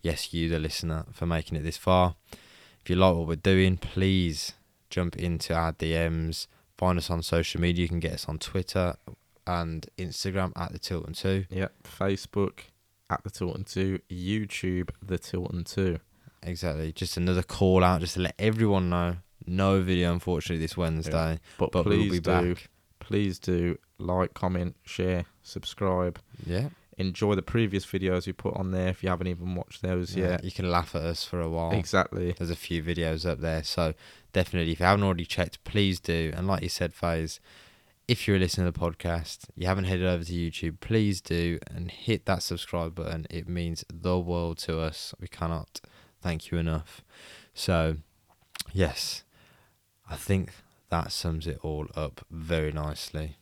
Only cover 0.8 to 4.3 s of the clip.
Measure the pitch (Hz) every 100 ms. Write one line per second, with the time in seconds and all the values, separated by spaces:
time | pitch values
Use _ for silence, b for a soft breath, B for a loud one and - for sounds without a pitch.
0.8 | 82 78 80 - 85 82 76 82 78 -
1.8 | - 92 90 87 B B B B B B
2.8 | - 90 95 85 80 82 98 95 95 92
3.8 | - - 95 95 87